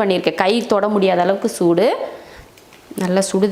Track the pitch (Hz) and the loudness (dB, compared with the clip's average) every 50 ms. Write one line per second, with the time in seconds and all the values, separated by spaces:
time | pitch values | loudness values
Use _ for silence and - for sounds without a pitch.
0 | 214 196 185 180 180 - - - 196 190 220 240 208 - 220 202 202 208 214 208 | 0 0 0 0 0 -2 -2 0 0 0 0 0 0 0 0 0 0 0 0 2
1 | 190 190 180 175 175 185 196 202 - 226 - - 180 170 170 175 202 269 381 - | 2 2 2 2 2 0 0 0 -2 -4 -4 0 0 2 2 4 2 2 0 -2
2 | - - - - - - - - - - - - - - - - - - - - | -4 -8 -10 -14 -18 -20 -20 -20 -20 -20 -20 -20 -20 -20 -20 -20 -20 -16 -8 -4
3 | 190 180 180 190 190 190 - 190 202 208 | -2 0 0 0 0 0 0 0 2 2